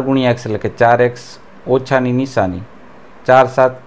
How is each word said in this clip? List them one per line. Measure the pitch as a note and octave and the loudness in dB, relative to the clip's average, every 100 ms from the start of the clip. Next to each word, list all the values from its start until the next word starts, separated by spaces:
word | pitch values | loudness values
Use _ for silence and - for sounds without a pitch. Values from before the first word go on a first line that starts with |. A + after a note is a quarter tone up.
| C3 | 2
ગુણ્યા | C3+ B2+ | 0 0
એક્સ | B2 A2+ | -2 -4
એટલે | G#2 | -6
કે | G#2+ - | -6 0
ચાર | A#2 A#2+ | 2 4
એક્સ | B2 B2 - - - - - | 2 -2 -14 -20 -20 -16 -4
ઓછાની | C3 B2+ C3+ B2+ B2 | -2 0 -2 0 -2
નિશાની, | C3 - F#2+ F2+ A2 - - - - - | -4 -2 -4 -6 -14 -20 -20 -20 -20 -8
ચાર | - B2+ B2+ | 2 4 4
સાત | B2+ B2+ B2+ | 2 0 -2